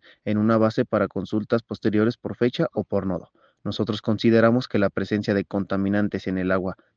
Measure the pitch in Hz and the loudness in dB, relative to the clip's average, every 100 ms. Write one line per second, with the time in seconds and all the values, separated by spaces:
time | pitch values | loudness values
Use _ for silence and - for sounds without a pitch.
0 | _ _ - 107 107 113 110 110 123 107 | _ _ -4 0 4 4 4 2 0 0
1 | 98 - 87 107 104 117 - 104 113 104 | 0 -4 -4 -4 -2 -2 -4 -4 0 2
2 | 110 - 110 98 123 - 165 - 98 98 | 0 -2 -8 -2 -2 0 -4 -4 -4 -2
3 | 95 87 - _ _ _ 101 101 110 104 | -2 -6 -8 _ _ _ -8 -4 -4 -4
4 | - 107 117 113 113 123 127 110 98 - | -2 0 4 6 4 2 0 0 0 0
5 | 95 104 104 101 92 101 92 98 98 104 | -2 -2 0 -2 -2 -4 -4 -2 0 0
6 | 104 98 98 92 92 92 92 - _ | 0 -4 -4 -4 0 0 -2 -10 _